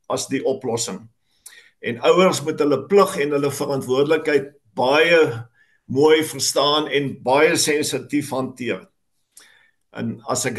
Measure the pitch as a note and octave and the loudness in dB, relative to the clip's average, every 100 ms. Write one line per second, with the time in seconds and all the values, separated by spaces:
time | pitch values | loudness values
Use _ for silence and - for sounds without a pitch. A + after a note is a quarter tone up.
0 | - B2 - C3 B2+ C3 B2 A2+ - F#2+ | -8 -8 -4 -4 -4 -4 -4 -4 -6 -10
1 | - _ _ _ - - _ _ A2+ A#2+ | -16 _ _ _ -20 -20 _ _ -10 0
2 | D3+ F3 F#3 C3+ D3 D#3 D3 C3+ - G3+ | 2 4 4 2 -4 -2 0 0 2 4
3 | G3 E3+ D3 C#3+ C#3 - C#3 C3+ A#2+ C3 | 4 0 -2 -2 -2 -4 -4 -4 -2 0
4 | D3 D#3 D#3 C#3+ - - _ - B2 D3 | 2 0 2 0 -2 -12 _ -2 2 4
5 | E3+ E3+ C#3+ A#2 - _ _ _ - B2+ | 4 4 4 0 -12 _ _ _ -6 2
6 | D#3 D#3+ D3+ C3+ - D#3 C#3+ D3+ D3+ C#3 | 4 4 2 -4 -4 0 0 0 0 -2
7 | C3+ - B2 C3+ D#3+ D#3+ D#3 D3+ C#3+ C#3 | -4 -6 0 4 4 2 0 -2 -2 -6
8 | - D3 - C3 B2+ - A#2+ F#2 - _ | -4 -6 -4 -6 -6 -8 -8 -8 -10 _
9 | _ _ _ _ _ _ _ _ _ A2+ | _ _ _ _ _ _ _ _ _ -10
10 | A#2 - - B2 C3 | -10 -10 -6 -6 -4